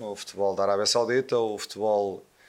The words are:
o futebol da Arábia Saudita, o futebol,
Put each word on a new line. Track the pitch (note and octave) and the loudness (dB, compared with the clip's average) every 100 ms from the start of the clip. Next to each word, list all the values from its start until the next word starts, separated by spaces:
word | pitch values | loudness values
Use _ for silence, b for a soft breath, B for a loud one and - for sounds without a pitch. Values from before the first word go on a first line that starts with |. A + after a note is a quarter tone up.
o | A2 G2+ | -10 -10
futebol | - F#2+ G2 | -10 -2 0
da | F#2+ | 2
Arábia | G2 G2+ G#2 | 2 2 2
Saudita, | A#2+ A2+ B2 C3 B2 | 2 2 0 2 0
o | A2+ G#2 | 0 -4
futebol, | - - G#2+ G#2 G2+ F2+ - b | -8 -4 0 2 0 -4 -12 b